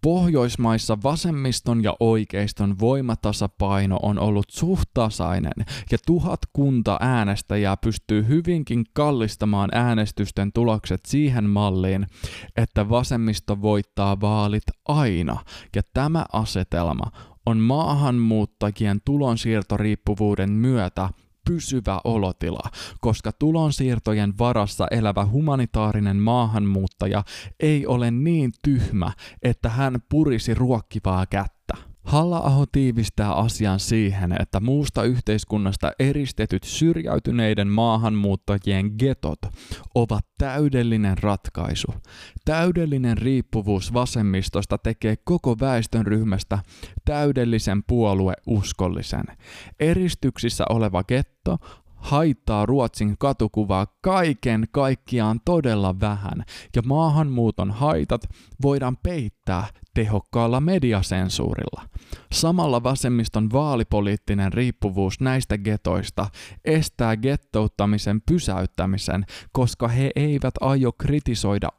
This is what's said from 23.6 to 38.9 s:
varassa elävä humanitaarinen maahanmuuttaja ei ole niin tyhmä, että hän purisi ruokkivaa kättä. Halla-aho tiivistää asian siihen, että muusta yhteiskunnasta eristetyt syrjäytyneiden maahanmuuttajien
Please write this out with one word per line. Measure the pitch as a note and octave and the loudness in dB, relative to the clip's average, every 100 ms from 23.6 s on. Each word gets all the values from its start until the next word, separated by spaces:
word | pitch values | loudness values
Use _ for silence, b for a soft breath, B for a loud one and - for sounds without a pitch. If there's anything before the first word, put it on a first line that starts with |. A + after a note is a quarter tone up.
| D#3 C#3 C3 A#2+ A2 G#2+ G2+ G2+ | 0 0 0 0 0 0 0 0
varassa | A#2+ A#2 G2+ - F2+ | 0 2 -2 -2 -2
elävä | A#2 G#2+ G2+ G2+ | 0 0 2 0
humanitaarinen | B2+ D3+ C#3 A#2 - G#2+ G#2 G2+ G2 | 2 2 0 0 0 0 2 2 2
maahanmuuttaja | G#2+ B2 A2+ A2 G#2 G2 F#2+ _ G2 G2+ G2 B B - | 2 2 2 0 2 0 -2 _ -2 -2 -4 B B -2
ei | D3+ D3+ C#3 | 2 2 0
ole | B2 A#2+ | 0 0
niin | A#2 D#3 E3+ C3 - | 0 0 2 0 0
tyhmä, | D3 C3+ G#2+ G#2 E2+ - B B | 0 2 0 0 -2 -6 B B
että | B2 A2+ A#2 | -2 0 -2
hän | A#2 C3+ B2 - | 0 0 -2 0
purisi | D3 D3+ A#2 - | 2 2 2 0
ruokkivaa | G#2+ B2 A#2+ - A2 - F#2 F#2 | 0 2 0 -2 -6 -2 0 0
kättä. | G2 G2 _ - - - - | -2 -4 _ -10 -10 -10 -18
Halla-aho | - D3 E3+ E3+ - C#3 C#3+ | 0 2 2 0 2 2 2
tiivistää | C#3 C3 A#2 G#2+ - G#2 | 2 2 0 -2 -2 0
asian | D2+ A2 - G#2+ F#2+ | 0 0 0 0 0
siihen, | - A2+ G2+ G2 F2+ F2 | 0 0 2 0 -2 -2
että | F#2+ G2 | -2 -2
muusta | A2+ C#3 C#3+ - | 0 0 0 0
yhteiskunnasta | A2 B2 - G#2+ - G#2+ G2 G2 - - | 0 0 0 -2 0 -2 0 0 -4 0
eristetyt | C3+ C#3+ C3+ - G#2+ F#2 | 0 0 -4 -4 -2 -2
syrjäytyneiden | - - D#3+ E3 E3+ - B2+ A#2+ A2 G#2 G2+ | -4 0 2 2 0 -2 0 0 2 2 2
maahanmuuttajien | G#2 A#2 A2 A2 G#2+ G2+ F#2+ - G2+ G2+ F#2+ G2+ | 2 4 2 2 2 2 0 0 -2 0 0 0